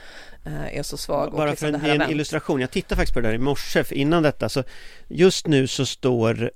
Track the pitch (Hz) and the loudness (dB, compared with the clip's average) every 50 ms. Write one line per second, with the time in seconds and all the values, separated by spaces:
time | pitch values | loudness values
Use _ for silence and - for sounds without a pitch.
0 | - - - - - - - - - 156 151 151 147 143 - 139 143 - - 139 | -20 -20 -20 -20 -20 -20 -20 -16 -14 -12 -10 -8 -8 -8 -8 -8 -8 -8 -8 -10
1 | - - 151 143 147 151 - 151 156 147 143 - 156 151 147 147 151 151 151 147 | -6 -4 -2 -2 -2 -2 -2 -2 -2 -2 -2 -2 -2 -4 -2 -2 0 0 2 2
2 | 147 135 160 147 147 - - 151 - - 165 131 127 127 - 185 - - - - | 2 0 0 -2 -2 -2 -4 -6 -2 -2 0 0 0 -2 -2 -4 -4 -2 0 0
3 | 170 - - 127 117 110 110 113 131 139 139 - - - - 175 143 - - 135 | 2 4 4 4 4 2 2 2 2 0 0 0 -2 0 0 0 0 0 0 0
4 | 139 147 165 175 156 147 - - - 110 - 139 123 - - - - - - - | 2 4 4 4 4 4 2 2 -2 -2 -2 -2 -4 -4 -8 -14 -16 -16 -16 -16
5 | - - 123 143 175 190 - - - 175 151 135 135 123 - - 135 - - - | -14 -6 2 4 4 4 4 4 0 2 2 4 2 2 0 -2 -2 -4 -4 -2
6 | - 131 123 117 110 113 113 113 117 117 - | 0 2 2 4 2 2 2 0 -2 -4 -6